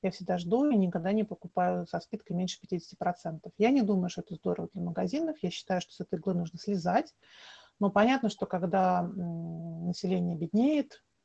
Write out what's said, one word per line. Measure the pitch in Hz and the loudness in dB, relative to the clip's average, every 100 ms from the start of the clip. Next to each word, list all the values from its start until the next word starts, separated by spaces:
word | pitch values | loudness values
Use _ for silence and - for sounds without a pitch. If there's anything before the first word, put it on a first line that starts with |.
Я | 190 | -4
всегда | - 175 180 | -4 -4 -2
жду | 175 226 294 | 2 2 4
и | 233 | 4
никогда | 185 175 170 | 2 0 0
не | 214 | 0
покупаю | 214 - 175 - 180 180 175 | -2 -6 -6 0 2 0 -2
со | 170 | -6
скидкой | - 214 - 175 | -6 -12 -6 -4
меньше | 185 - | -2 -6
пятидесяти | - 175 - | -6 -6 -6
процентов. | - 175 180 170 160 - _ | -4 -4 -2 -8 -10 -12 _
Я | 220 | 4
не | 277 | 4
думаю, | 208 196 180 | 4 2 0
что | - | -4
это | - 170 | -10 -6
здорово | 190 175 170 | -4 -4 -6
для | 185 | -6
магазинов. | 175 170 185 277 320 302 | -6 -2 -2 0 -4 -4
Я | 180 | -6
считаю, | - - 185 | -6 -4 -4
что | - | -4
с | - | -12
этой | 180 170 | -8 -6
иглы | 190 175 | -2 -2
нужно | 165 165 | -4 -8
слезать. | - 202 170 196 320 _ _ - - - - _ | -4 -2 2 0 0 _ _ -20 -20 -20 -20 _
Но | 202 | 2
понятно, | 202 220 262 220 | 4 6 4 0
что | - 185 | -2 -4
когда, | 180 175 190 185 180 | -2 0 2 4 2
м, | 175 190 175 165 165 165 165 165 170 | 0 -4 -6 -4 -6 -8 -8 -6 -4
население | 175 185 185 175 165 | -2 0 0 0 -2
беднеет, | 165 208 262 302 - - _ _ | 0 2 4 2 -2 -8 _ _